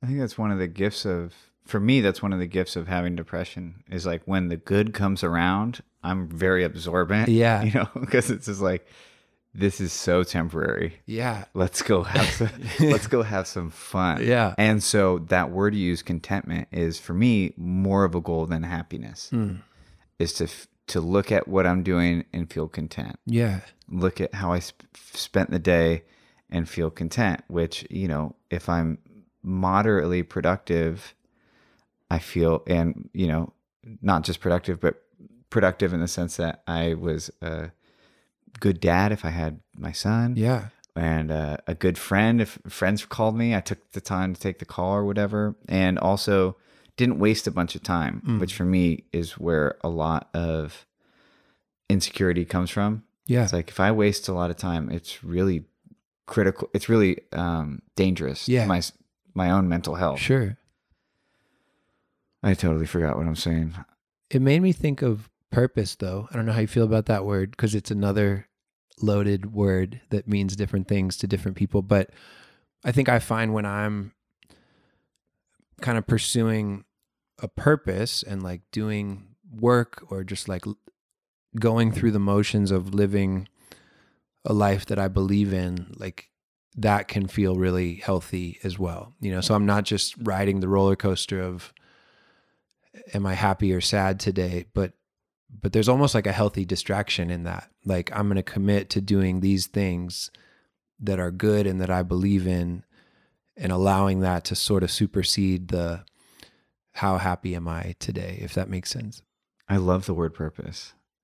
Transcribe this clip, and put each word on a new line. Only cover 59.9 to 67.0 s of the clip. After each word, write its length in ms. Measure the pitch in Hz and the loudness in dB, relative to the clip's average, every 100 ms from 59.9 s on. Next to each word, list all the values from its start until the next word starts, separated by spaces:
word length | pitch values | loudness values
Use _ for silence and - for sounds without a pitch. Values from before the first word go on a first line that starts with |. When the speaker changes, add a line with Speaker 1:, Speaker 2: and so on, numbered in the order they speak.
Speaker 1:
health. 240 | 82 85 67 | -2 -2 0
Speaker 2:
Sure. 380 | - 135 101 110 _ _ _ _ _ _ _ _ _ _ _ _ _ _ _ _ _ _ | 2 2 0 -6 _ _ _ _ _ _ _ _ _ _ _ _ _ _ _ _ _ _
Speaker 1:
I 120 | 101 | 0
totally 320 | 92 87 80 80 | 2 2 0 0
forgot 300 | 87 78 62 | 0 0 0
what 100 | 82 | -2
I'm 100 | 80 | -2
saying. 380 | 85 82 80 87 - _ _ _ - | 0 0 -2 -6 -16 _ _ _ -2
Speaker 2:
It 120 | 131 | 2
made 180 | 135 156 | 4 4
me 120 | 185 | 4
think 280 | 165 156 135 | 2 0 0
of 280 | 127 107 - _ _ | 0 -2 -6 _ _
purpose, 440 | 120 127 - 98 | 2 2 0 -4
though. 340 | - 95 95 110 | -4 -6 -6 -6
I 60 | 120 | -4
don't 100 | 113 | -2
know 60 | |
how 80 | 110 | 0
you 60 | 107 | 0
feel 180 | 120 | 2
about 220 | 113 110 | 2 2